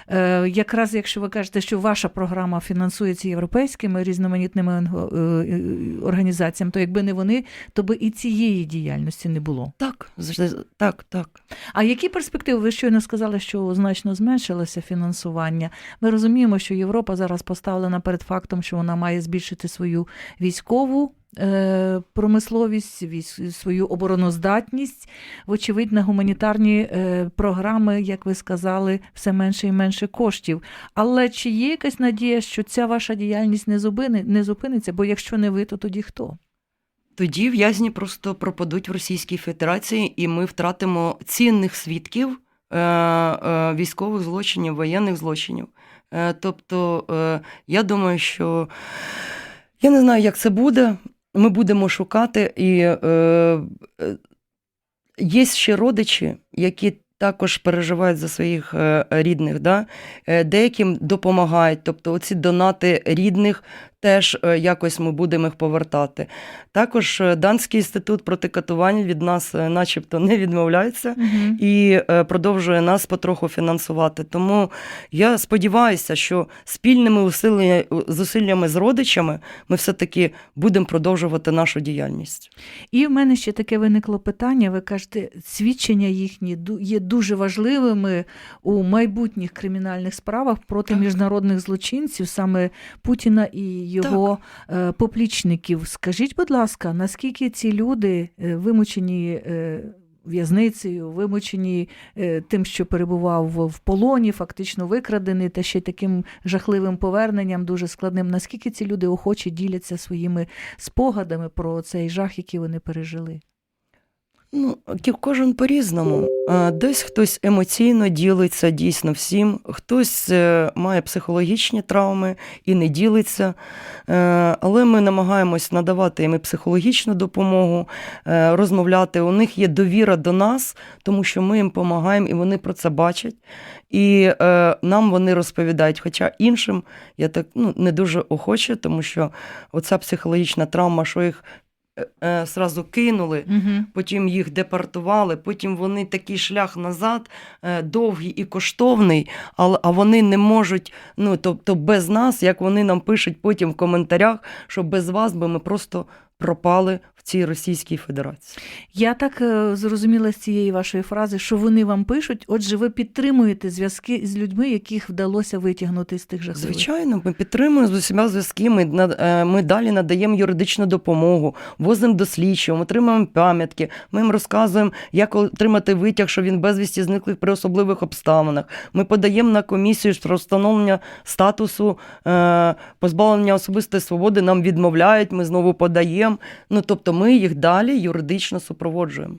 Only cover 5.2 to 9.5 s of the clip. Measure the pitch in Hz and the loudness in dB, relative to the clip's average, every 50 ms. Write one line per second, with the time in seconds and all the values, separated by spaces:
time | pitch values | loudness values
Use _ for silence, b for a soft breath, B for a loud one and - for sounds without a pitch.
5.2 | 165 165 170 165 165 - 175 175 87 - - 85 - - 80 - - - 180 185 | 0 0 0 0 0 -2 -2 -4 -4 -4 -6 -6 -6 -8 -8 -6 -4 -2 0 2
6.2 | 190 185 175 170 175 165 - - 190 175 - 196 185 175 185 208 196 196 190 185 | 0 0 0 0 -2 -2 -2 -4 -6 -4 -2 -2 -2 -2 -2 -2 -2 -2 -2 -2
7.2 | 190 202 226 262 254 B B B B B B - 196 190 226 - - 220 220 - | 0 0 0 -2 -2 B B B B B B -4 -2 -2 -2 -2 -2 -4 -4 -4
8.2 | - 240 220 208 226 220 202 180 170 151 160 165 156 147 143 143 151 156 - - | -4 -4 -2 0 0 0 0 0 -2 -4 -6 -6 -6 -6 -4 -4 -6 -6 -6 -6
9.2 | - 170 160 156 151 156 | -6 -6 -4 -4 -4 -4